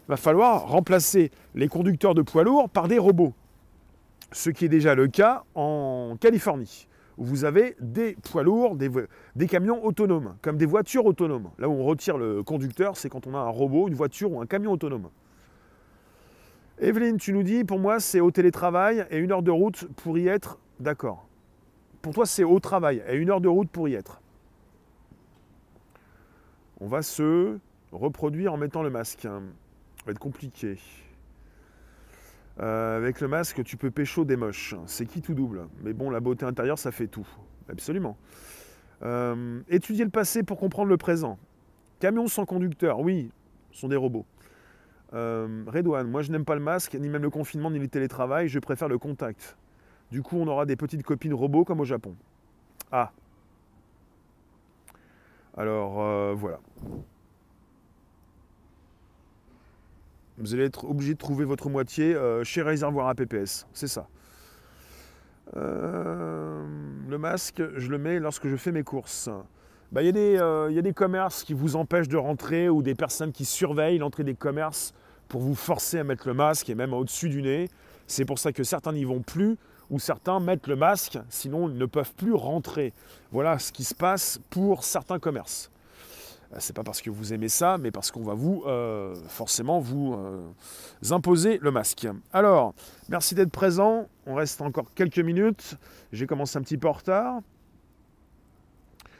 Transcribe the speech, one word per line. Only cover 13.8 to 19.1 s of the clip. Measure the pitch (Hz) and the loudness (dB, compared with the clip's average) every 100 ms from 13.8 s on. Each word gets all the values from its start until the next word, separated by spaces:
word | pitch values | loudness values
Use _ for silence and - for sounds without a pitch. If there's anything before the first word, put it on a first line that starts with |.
| 196 | 2
une | |
voiture | 139 147 - 202 | 2 -2 -2 -4
ou | 135 | -2
un | 117 | -2
camion | 196 208 | -2 0
autonome. | 180 151 123 87 - _ _ - _ _ _ _ _ _ _ - _ - - _ - | 0 -2 -4 -8 -16 _ _ -20 _ _ _ _ _ _ _ -20 _ -20 -20 _ -2
Evelyne, | - 226 240 220 | 2 4 2 0
tu | - | 0
nous | 196 | 0
dis, | 190 240 | 2 2
pour | 196 190 | 0 0
moi, | 190 226 | 2 2
c'est | - 185 | 2 6
au | 175 | 6
télétravail | 185 175 - 175 175 202 226 175 | 6 4 4 2 4 4 2 0